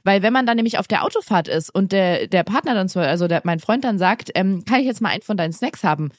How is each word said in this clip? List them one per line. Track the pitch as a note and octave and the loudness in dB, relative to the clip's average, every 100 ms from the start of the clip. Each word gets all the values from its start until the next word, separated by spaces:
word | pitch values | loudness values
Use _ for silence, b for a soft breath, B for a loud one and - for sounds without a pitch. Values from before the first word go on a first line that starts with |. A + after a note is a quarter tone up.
| G3 | 2
Weil | G3 | 2
wenn | G#3 | 4
man | C4 A#3+ | 2 2
dann | A#3 | 0
nämlich | A3+ - | 0 -2
auf | - | -2
der | G#3 | 0
Autofahrt | - A4 - F#3+ D#3 | 0 -2 0 0 0
ist | D#3+ - | -4 -2
und | G3 G3 | -2 0
der, | G3 F#3 E3+ - | 2 2 0 0
der | F#3 | 0
Partner | E3+ B3 D#4+ | 0 -2 0
dann, | A3 F#3 | -2 -2
zu, | F3+ | -2
also | D3 E3+ F3 | 0 0 0
der, | E3+ | 0
mein | F3 E3 | 0 -4
Freund | - A#3+ | 0 0
dann | C4 G3 | 0 0
sagt, | F#3 G#3+ - - | 0 0 -2 -2
ähm, | F#3+ F#3 | 0 -2
"Kann | - B3+ | 0 2
ich | C4 | 2
jetzt | A3 | -2
mal | G#3+ | -2
einen | G3 | -4
von | - G3+ | -4 -2
deinen | E3 | -2
Snacks | E3 B3 - | -2 -6 -2
haben?" | F#3 D3+ D3+ | 0 0 -2